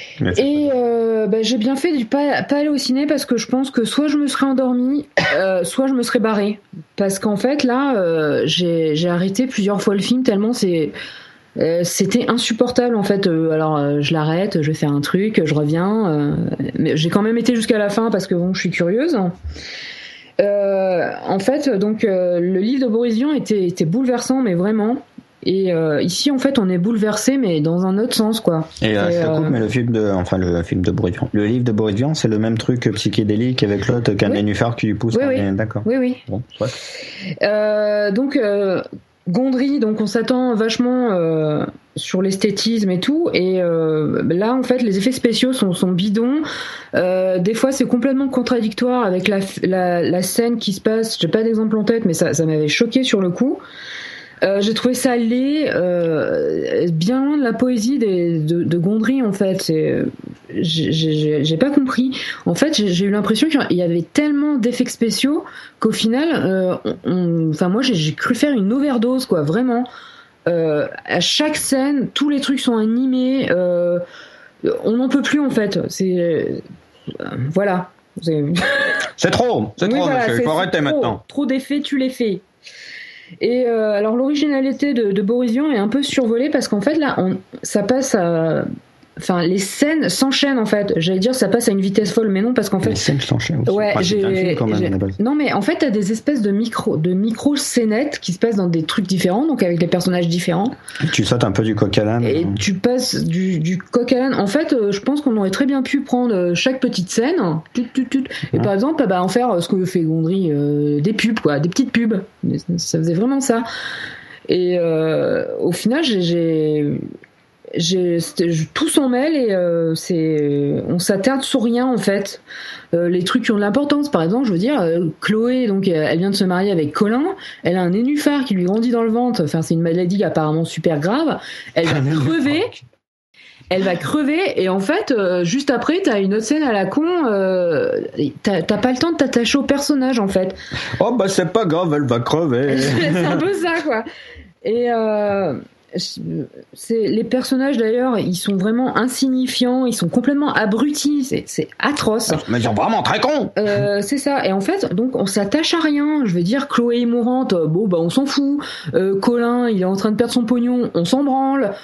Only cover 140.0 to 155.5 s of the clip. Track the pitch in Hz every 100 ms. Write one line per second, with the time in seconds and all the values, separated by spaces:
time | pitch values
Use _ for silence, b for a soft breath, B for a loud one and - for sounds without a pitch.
140 | 254 240 196 190 185 - B B B B
141 | 180 247 190 190 175 220 196 160 180 147
142 | 131 117 123 151 165 120 139 131 135 131
143 | 302 233 175 - 359 370 339 330 302 226
144 | 269 B B B B _ - 233 240 226
145 | 220 214 208 196 180 131 - _ _ -
146 | - - 160 160 - - - - - 226
147 | 202 208 226 254 247 262 269 240 220 240
148 | 254 220 - 180 - 196 202 240 254 -
149 | 247 262 269 254 254 - 247 254 254 208
150 | 170 247 277 285 294 - 214 226 294 294
151 | 285 294 254 - - - - - - 196
152 | - 214 - 151 - 120 117 107 185 226
153 | 135 214 247 302 202 - 208 202 202 202
154 | 202 277 285 277 190 190 196 392 - 180
155 | 254 - 196 208 202